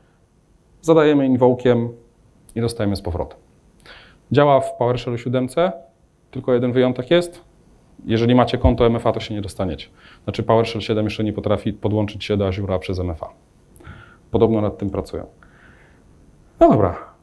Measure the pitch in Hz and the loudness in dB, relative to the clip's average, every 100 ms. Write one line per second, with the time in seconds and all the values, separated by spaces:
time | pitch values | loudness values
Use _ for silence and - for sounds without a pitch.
0 | _ _ _ _ _ _ _ _ 160 160 | _ _ _ _ _ _ _ _ 2 4
1 | 151 147 135 123 123 123 123 117 117 - | 4 4 2 4 4 4 2 0 -2 -8
2 | _ _ _ _ - 117 113 - 101 95 | _ _ _ _ -12 -6 -4 -2 -4 -4
3 | - 87 - - _ _ _ _ - - | -6 -6 -8 -12 _ _ _ _ -20 -20
4 | - _ - 123 143 135 - - 120 123 | -20 _ -2 2 4 4 2 -2 -2 -2
5 | 127 117 123 127 127 - 185 185 - _ | -4 -6 -4 -2 -2 -2 -2 -4 -16 _
6 | _ _ _ 127 131 123 123 123 127 123 | _ _ _ -8 0 0 2 2 2 0
7 | 123 175 175 - - _ _ _ _ - | 0 0 0 -8 -20 _ _ _ _ -12
8 | - 113 117 123 120 120 131 123 117 117 | -2 2 4 4 2 2 2 4 2 2
9 | 113 117 - 104 98 - 92 69 - _ | -2 -4 -6 -8 -8 -6 -6 -6 -12 _
10 | - - - - - 113 113 107 104 107 | -20 -14 -8 -4 2 2 2 -4 -4 -2
11 | 107 110 107 104 104 101 113 - 104 107 | -2 -2 -4 -4 -2 -2 -4 -4 -2 0
12 | 101 101 - 101 98 92 98 92 - 92 | -2 -6 -4 -2 -2 -2 -4 -4 -4 -6
13 | 90 82 - - _ _ _ - - - | -6 -6 -12 -16 _ _ _ -20 -20 -20
14 | - - _ 107 113 110 104 - 101 95 | -20 -20 _ 2 2 2 -2 -4 -6 -6
15 | - 80 - _ _ _ - - _ _ | -8 -10 -12 _ _ _ -20 -20 _ _
16 | _ _ _ _ _ - 330 123 92 - | _ _ _ _ _ 2 4 6 2 -2
17 | - _ | -14 _